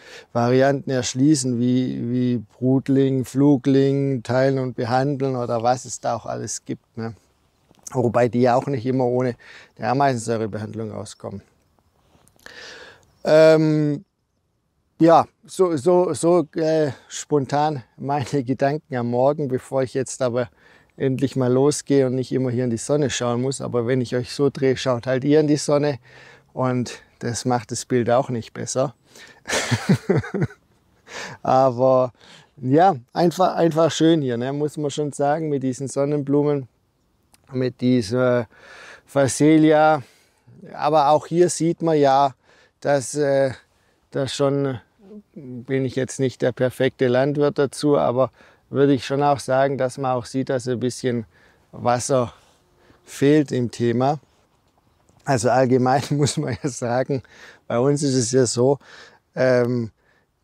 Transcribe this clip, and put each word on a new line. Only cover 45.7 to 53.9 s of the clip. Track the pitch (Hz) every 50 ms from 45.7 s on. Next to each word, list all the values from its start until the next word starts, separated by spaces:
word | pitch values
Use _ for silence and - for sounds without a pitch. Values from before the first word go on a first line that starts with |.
| 135 131 135
ich | 127 -
jetzt | 131 131 113 - -
nicht | 135 127 - - 139
der | 127 120
perfekte | - 127 127 - - 127 135 - - 135 123
Landwirt | 120 127 135 147 143 147 143 143 - -
dazu, | 143 131 - - - 151 143 151
aber | 147 131 120 127 131 120 _ _ - - _ _ _ -
würde | 123 127 143 139 143
ich | 120 -
schon | - 139 135 143
auch | 147 143 117
sagen, | - - 131 131 135 139 143 123
dass | 131 127 - -
man | 139 127 127
auch | 123 113
sieht, | - - 135 127 -
dass | 139 123 113 127
ein | 127 110
bisschen | 123 123 - - - 127 120 120 110 - _ _ _ _ _ _ _ _ -
Wasser | - 107 120 120 123 117 - 139 127 120 107 - _ _ _ _ _ _ _ _ _ _ _ _ _ _
fehlt | - - - 135 139 147 156 143 135 -
im | 127 120 110
Thema. | - - 120 120